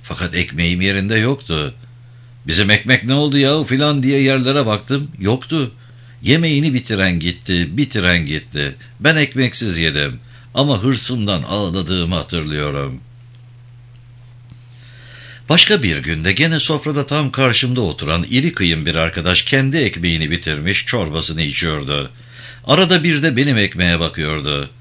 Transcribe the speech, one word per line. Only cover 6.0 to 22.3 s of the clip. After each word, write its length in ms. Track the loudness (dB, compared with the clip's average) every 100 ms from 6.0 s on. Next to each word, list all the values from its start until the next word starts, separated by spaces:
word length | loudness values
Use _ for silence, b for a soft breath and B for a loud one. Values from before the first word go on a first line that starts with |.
| B B
Yemeğini 520 | 2 4 4 2 2
bitiren 460 | 0 0 0 2 2
gitti, 480 | -2 -4 -2 0 0 -2
bitiren 500 | -2 0 2 2 0
gitti. 480 | -6 -6 -6 -6 -6 B B
Ben 160 | 2 2
ekmeksiz 600 | 0 0 -2 0 -2 0
yedim. 420 | 0 0 -2 -6 B B B
Ama 280 | 0 0 2
hırsımdan 600 | 2 0 -2 -2 -2 -2
ağladığımı 720 | -2 -2 -2 -2 -2 -2 0
hatırlıyorum. 840 | -2 -2 -6 -4 -4 -4 -4 -6 -10 -16 -20 -20 -20 -20 -20 -20 -20 -20 -20 -20 -20 -20 -20 -20 B B B B B B B B B 0
Başka 340 | 4 4 2
bir 160 | 2 -2
günde 340 | -4 -2 0
gene 280 | 2 2 0
sofrada 460 | 0 -2 -2 -4 -2
tam 240 | -2 -2
karşımda 500 | 0 2 2 0 0
oturan 460 | -2 -2 -2 -2 0
iri 220 | 0 0
kıyım 340 | 0 0 0 0
bir 80 |
arkadaş 480 | 0 -2 -2 0 0
kendi 340 | 2 2 2 2
ekmeğini 540 | 0 0 0 0 0
bitirmiş, 560 | -2 -4 -4 -2 -2 -2
çorbasını 560 | -2 -2 -4 -4 -2
içiyordu. 680 | -2 -2 -2 -4 -4 -4 -6 B B